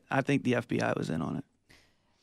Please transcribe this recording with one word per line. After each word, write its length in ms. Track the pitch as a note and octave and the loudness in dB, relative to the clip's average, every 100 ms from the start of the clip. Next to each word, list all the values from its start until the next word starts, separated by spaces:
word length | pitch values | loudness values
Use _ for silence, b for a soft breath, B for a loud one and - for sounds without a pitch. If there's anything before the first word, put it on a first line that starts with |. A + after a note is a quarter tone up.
| _ | _
I 80 | C3+ | -2
think 240 | C3 C#3 | 2 2
the 100 | B2+ | 2
F 140 | A#2+ A#2+ | 0 0
B 120 | - | -2
I 120 | A2+ - | 0 -2
was 140 | - | -2
in 120 | - | -2
on 160 | D2 D2+ | -4 -6
it. 60 | - _ _ - _ _ _ _ | -8 _ _ -20 _ _ _ _